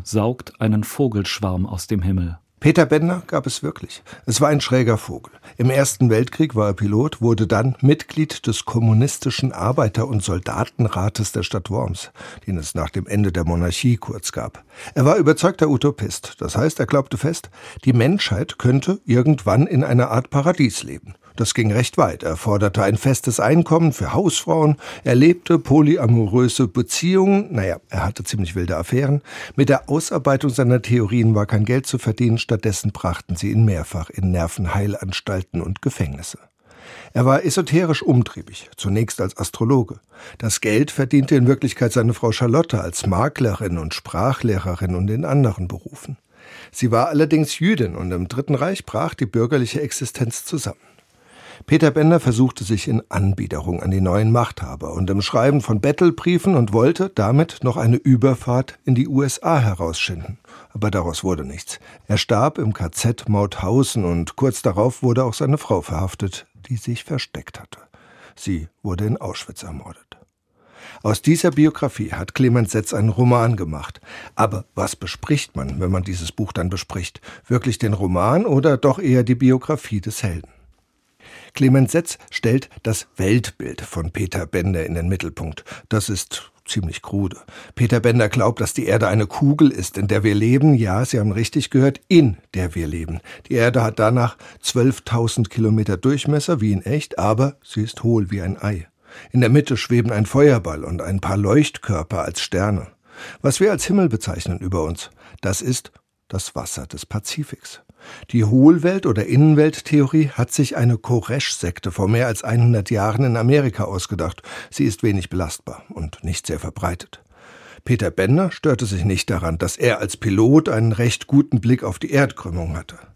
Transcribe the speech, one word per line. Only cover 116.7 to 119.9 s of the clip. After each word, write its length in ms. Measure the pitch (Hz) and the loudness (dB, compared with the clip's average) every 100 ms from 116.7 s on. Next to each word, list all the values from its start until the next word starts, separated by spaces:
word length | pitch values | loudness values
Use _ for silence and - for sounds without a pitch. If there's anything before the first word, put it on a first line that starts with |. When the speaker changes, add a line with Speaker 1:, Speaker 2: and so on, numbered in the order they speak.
| - 87 87 - - _ _ - - - - | -6 -6 -6 -12 -20 _ _ -20 -20 -20 -12
Speaker 2:
Peter 260 | - 120 95 | -2 0 0
Bender 400 | - 95 143 190 | 0 2 4 2
störte 380 | - 156 123 110 | -2 -2 0 -2
sich 180 | 95 95 | -2 0
nicht 240 | 92 - | -2 -2
daran, 300 | 92 82 80 | -4 -2 -4
dass 180 | 85 - | -4 0
er 220 | 120 | 0